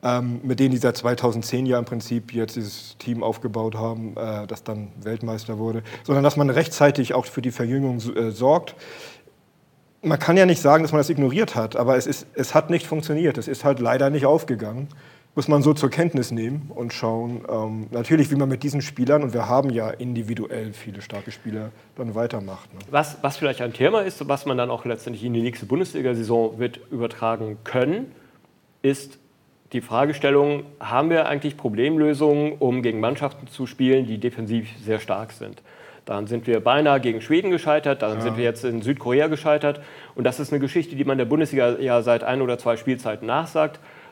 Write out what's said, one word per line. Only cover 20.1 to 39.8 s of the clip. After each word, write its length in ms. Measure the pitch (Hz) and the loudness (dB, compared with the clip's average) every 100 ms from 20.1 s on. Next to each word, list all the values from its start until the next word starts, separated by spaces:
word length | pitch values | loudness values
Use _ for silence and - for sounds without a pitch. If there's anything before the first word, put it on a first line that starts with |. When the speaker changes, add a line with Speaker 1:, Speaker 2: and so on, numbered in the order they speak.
| 117 107 113 107 117 110 | -4 -4 -6 -6 -6 -8
Speaker 1:
viele 280 | 104 - 101 | -12 -14 -14
starke 300 | - 101 98 | -12 -12 -12
Spieler, 380 | - 113 110 110 - - - | -12 -8 -8 -8 -14 -20 -10
dann 200 | 117 107 | -6 -2
weitermacht, 580 | 117 113 98 95 - | -2 -4 -8 -12 -16
ne? 60 | - 98 | -20 -2
Speaker 2:
Was, 280 | 143 151 - | 0 0 -4
was 160 | 139 143 | -6 -2
vielleicht 240 | 147 127 | -2 -2
ein 100 | 123 | -6
Thema 300 | 117 139 220 | 2 2 4
ist, 260 | 190 - 135 | 0 -6 -4
was 180 | 139 143 | -2 -2
man 120 | 127 | -2
dann 120 | 123 | -2
auch 140 | 117 | -4
letztendlich 400 | 120 113 - 110 | -4 -6 -8 -8
in 100 | 117 | -4
die 80 | 117 | -2
nächste 260 | 117 117 101 | -2 -4 -4
Bundesliga-Saison 920 | 139 185 156 131 120 110 117 113 110 | -2 -2 -2 -2 -2 0 2 2 -2
wird 220 | 120 - - | -6 -6 -10
übertragen 680 | 127 117 - 113 113 110 107 | -6 -6 -2 -2 -2 -4 -8
können, 480 | - 127 131 190 269 - - _ _ _ _ _ | -4 0 0 0 -4 -14 -20 _ _ _ _ _
ist 380 | 135 139 - - _ _ _ _ _ | 0 0 -6 -20 _ _ _ _ _
die 80 | 123 | -8
Fragestellung, 840 | - 113 143 147 139 139 143 143 - - | -2 0 0 2 4 4 4 0 -6 -14
haben 280 | - 120 160 | -2 0 2
wir 180 | 165 156 | 2 2
eigentlich 260 | 147 147 143 | 0 -4 -4
Problemlösungen, 1000 | 123 104 131 160 151 143 151 147 147 147 | -4 0 2 4 2 4 4 4 2 0
um 220 | 127 127 | 0 2
gegen 180 | 120 107 | 0 0
Mannschaften 480 | 113 143 143 - - | -2 0 -4 -6 -20
zu 200 | - 127 | -10 -10
spielen, 380 | - 131 131 123 | 0 4 4 2
die 120 | 110 | -2
defensiv 500 | 120 117 110 113 110 110 | -4 -4 -2 -2 -4 -12
sehr 160 | 110 110 | -4 -4
stark 320 | - 98 110 | -2 -6 -6
sind? 300 | - 107 104 _ - - - | -12 -16 -16 _ -20 -20 -20
Daran 240 | - 101 104 | -8 -6 -4
sind 180 | 117 110 | -4 0
wir 160 | 113 | 2
beinahe 380 | 113 139 151 139 | 4 4 6 4
gegen 220 | 127 113 | 2 -4
Schweden 300 | 110 160 190 | 2 2 2
gescheitert, 500 | 170 156 151 147 135 | 0 2 2 2 0
daran 160 | 107 107 | 0 -2
Speaker 1:
Ja. 60 | |
Speaker 2:
sind 120 | 117 113 | -2 0
wir 80 | |
jetzt 220 | 120 117 127 | 0 0 -4
in 160 | 117 | -2
Südkorea 460 | 110 143 120 127 156 | -2 -2 2 2 2
gescheitert. 520 | 156 156 151 147 139 | 0 2 2 2 -2